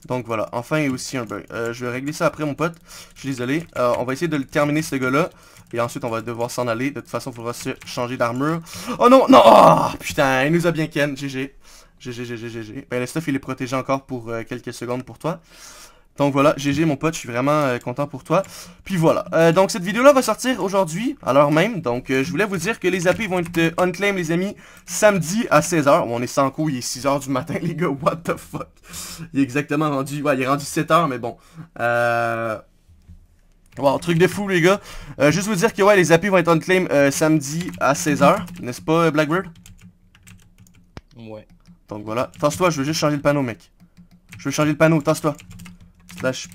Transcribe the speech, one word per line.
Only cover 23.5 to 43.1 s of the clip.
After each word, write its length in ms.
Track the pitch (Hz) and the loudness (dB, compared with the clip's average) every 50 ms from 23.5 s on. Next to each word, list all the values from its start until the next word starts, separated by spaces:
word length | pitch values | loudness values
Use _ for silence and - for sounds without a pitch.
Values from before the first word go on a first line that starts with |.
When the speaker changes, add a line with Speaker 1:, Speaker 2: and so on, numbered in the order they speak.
| 170 170 | 0 0
Speaker 1:
euh, 140 | 165 165 165 - | 0 2 2 0
unclaim, 360 | 185 180 170 170 202 202 196 | 0 0 0 -2 -2 -2 -2
les 180 | 185 170 151 | -2 -2 -2
amis, 240 | 170 170 185 202 190 - - - - - - | -2 -2 -2 -4 -6 -10 -16 -20 -20 -20 -16
samedi 600 | - - - 220 214 202 190 156 151 190 226 247 - | -10 -2 4 4 4 6 4 0 -2 -2 -2 0 4
à 120 | - 151 | 4 2
seize 260 | 147 - - 160 135 143 | 4 2 0 2 4 4
heures. 180 | 147 175 165 | 4 4 4
Bon, 120 | - 120 120 | 0 -2 -4
on 40 | |
est 60 | 123 120 | -4 -4
sans 220 | - 147 139 135 | 0 0 0 0
cours, 180 | 131 - 156 156 | 0 -2 -2 -2
il 80 | 135 123 | -2 -4
est 40 | |
six 240 | 117 - - 127 123 | -6 -8 -8 -4 -2
heures 140 | 139 139 143 | -2 -2 -2
du 100 | 139 135 | -2 -4
matin, 260 | 139 127 156 - - 190 | -4 -4 -4 -4 -6 -6
<laughs> 40 | |
les 140 | 170 165 160 | -6 -6 -4
gars, 140 | 147 170 - | -4 -4 -4
what 280 | 143 135 - 196 - 165 - | -2 -2 -2 -2 -2 -2 -4
the 140 | - - - | -6 -6 -6
fuck. 320 | - - - 135 - - _ _ _ - - - - - - - 165 - - | -8 -12 -12 -12 -12 -12 _ _ _ -18 -16 -14 -14 -14 -14 -14 -14 -6 -2
Il 80 | 131 | 0
est 20 | 139 | 0
exactement 460 | 123 120 147 147 - 147 147 156 151 | 0 0 -2 -2 -2 -2 -2 0 0
rendu, 320 | 143 135 135 135 143 151 | -2 -2 -4 -4 -6 -4
ouais, 140 | 139 151 139 | -2 0 0
il 60 | 131 | 0
est 60 | 131 127 | 0 0
rendu 160 | 139 139 139 | -2 -2 -2
sept 260 | - - 165 156 - | -4 -4 -2 0 2
heures, 160 | 160 165 170 147 | 2 2 2 0
mais 120 | 127 120 | -2 -4
bon. 180 | 113 117 - - _ _ - - - - - - | -6 -8 -10 -10 _ _ -20 -20 -20 -16 -8 -4
Euh... 800 | 113 120 120 120 120 120 117 117 117 117 113 113 113 113 110 101 - _ _ _ _ _ - _ _ - - - - _ _ _ _ _ _ _ _ _ - - | -2 0 2 2 2 2 0 0 0 -2 -2 -4 -4 -6 -6 -8 -12 _ _ _ _ _ -20 _ _ -20 -20 -20 -20 _ _ _ _ _ _ _ _ _ -6 0
Wow, 220 | 131 139 135 131 | 0 2 2 0
truc 180 | - 170 175 160 | 0 0 2 4
de 100 | 180 - | 4 4
fou, 200 | - 190 208 196 | 2 0 -4 0
les 140 | 190 175 | 2 4
gars. 180 | 156 180 202 196 - - - - - - 143 - | 4 4 4 2 0 -8 -16 -16 -16 -10 -2 2
Euh, 120 | 135 147 | 4 4
juste 180 | 151 190 190 214 | 4 4 0 0
vous 60 | 220 | 0
dire 180 | 170 202 226 - | 2 2 2 2
que, 80 | - | 4
ouais, 160 | 190 202 214 196 | 6 6 6 6
les 160 | 175 143 170 | 6 6 6
A 40 | 165 | 4
P 120 | 175 208 | 4 4
vont 80 | 190 185 | 2 2
être 100 | 165 170 | 4 4
unclaim, 380 | 170 160 160 - 185 185 180 - | 2 2 2 2 2 2 2 2
euh, 200 | - 143 139 139 | 2 4 4 4
samedi 580 | 139 - 160 156 156 160 135 135 151 170 175 - - - | 2 2 2 2 2 2 0 -2 -6 -8 -8 -8 -6 -2
à 120 | - 123 143 | 0 0 0
seize 300 | - - 151 143 127 139 | 0 0 -2 0 4 4
heures, 220 | 143 180 214 208 - 175 - | 4 4 4 0 -8 -12 -12
n'est-ce 200 | 101 120 123 - | -10 -10 -10 -8
pas, 260 | - - 160 165 170 160 | -2 0 2 2 2 2
euh, 40 | |
Blackbird ? 360 | 143 151 156 143 160 190 190 170 165 - - - - - - - _ _ _ _ _ _ _ - - - - - _ - - - - - - _ - - - _ _ 120 | 2 2 0 0 0 -2 -4 -6 -12 -20 -20 -20 -20 -20 -20 -20 _ _ _ _ _ _ _ -20 -20 -20 -20 -20 _ -20 -20 -20 -20 -20 -20 _ -20 -20 -20 _ _ -20
Speaker 2:
Ouais. 280 | 113 110 107 104 101 _ - _ _ - - _ _ - | -18 -18 -18 -18 -18 _ -20 _ _ -20 -20 _ _ -14
Speaker 1:
Donc 160 | 107 107 104 | -14 -12 -8
voilà. 260 | 107 110 120 131 - - - | -6 -4 -2 -4 -4 -4 -2
Tasse-toi, 300 | 156 147 147 - 185 180 | -2 -2 0 2 0 0
je 80 | 160 139 | 0 0
veux 80 | 135 | -2
juste 160 | 147 160 165 | -2 -2 0
changer 160 | - 147 | 0 0